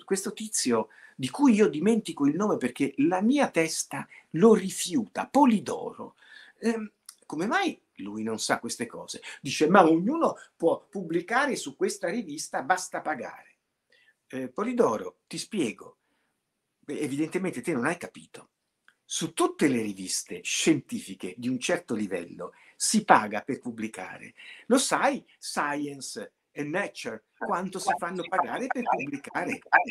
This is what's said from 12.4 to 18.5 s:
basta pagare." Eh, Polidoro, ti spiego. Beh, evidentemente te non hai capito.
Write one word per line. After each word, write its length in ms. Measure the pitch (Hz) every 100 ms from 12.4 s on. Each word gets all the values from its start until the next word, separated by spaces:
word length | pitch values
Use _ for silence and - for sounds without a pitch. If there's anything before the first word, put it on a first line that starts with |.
| - 175
basta 380 | 165 175 - 165
pagare." 540 | 147 131 95 - - _ _ _ _ _ _ _ _
Eh, 200 | 131 127
Polidoro, 720 | - 226 247 135 104 92 - -
ti 120 | 165
spiego. 600 | - 208 120 95 85 - _ _ _ _ _ _ _ _
Beh, 220 | - 135
evidentemente 640 | 147 139 156 180 185 123
te 100 | -
non 140 | 120 135
hai 100 | 170
capito. 540 | - - - - -